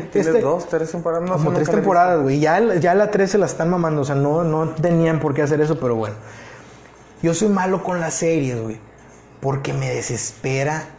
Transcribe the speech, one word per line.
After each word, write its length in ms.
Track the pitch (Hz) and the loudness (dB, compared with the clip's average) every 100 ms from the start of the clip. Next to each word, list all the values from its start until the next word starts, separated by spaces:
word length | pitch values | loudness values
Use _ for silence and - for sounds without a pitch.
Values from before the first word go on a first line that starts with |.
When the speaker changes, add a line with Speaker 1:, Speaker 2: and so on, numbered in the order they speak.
| 160 | -2
Speaker 1:
tiene 160 | - 160 | 0 2
Speaker 2:
este, 140 | 220 | 2
Speaker 1:
dos, 260 | 151 170 - | 2 -2 -2
tres 240 | 165 160 | -4 -4
temporadas? 320 | 175 170 165 | -6 -4 -2
No 100 | 175 180 | -2 0
sé, 0 | |
Speaker 2:
como 140 | 156 | 0
Speaker 1:
nunca 40 | 180 | 0
Speaker 2:
tres 100 | 151 | 0
Speaker 1:
la 40 | |
he 40 | - | 0
visto. 60 | |
Speaker 2:
temporadas, 400 | 185 175 180 170 | 2 4 4 4
güey. 160 | 135 143 | 2 2
Ya, 200 | 151 175 233 180 | 2 2 2 2
ya 200 | 170 185 | 2 4
la 160 | 208 | 2
tres 200 | 202 190 | 2 2
se 60 | 202 | 2
la 80 | 165 | 0
están 240 | - 165 | 0 0
mamando, 320 | 180 165 151 | 0 0 0
o 40 | 135 | 0
sea, 100 | 139 | 0
no, 280 | 143 156 | 2 2
no 260 | 170 156 160 | 0 0 -2
tenían 500 | - 170 170 165 160 | -2 0 4 2 2
por 140 | 151 | 0
qué 100 | 139 | 0
hacer 180 | 143 151 | 0 2
eso, 180 | 151 156 | 2 0
pero 160 | 127 113 | 0 -2
bueno. 200 | 107 104 - - - - - - - - - - | -4 -8 -16 -20 -20 -20 -20 -20 -20 -20 -20 -4
Yo 120 | 165 | -2
soy 140 | 165 214 | 0 2
malo 340 | 196 185 190 | 2 0 -2
con 160 | 190 180 | -2 -4
las 140 | 165 - | -4 -2
series, 440 | 170 165 135 120 | 0 0 0 -4
güey, 180 | 110 113 - - - - - - | -6 -10 -14 -20 -20 -20 -20 -8
porque 320 | 135 135 139 | -4 -4 -4
me 180 | 139 135 | -6 -4
desespera 920 | 123 - 117 - - 135 135 139 156 156 | -4 -6 -6 -8 -8 -4 -2 -2 -4 -8